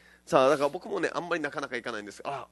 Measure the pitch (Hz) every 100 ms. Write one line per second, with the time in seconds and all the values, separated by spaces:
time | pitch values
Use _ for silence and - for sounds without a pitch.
0 | _ _ - 151 131 143 143 175 330 196
1 | 160 - 170 170 147 151 139 123 123 110
2 | 101 - - 139 -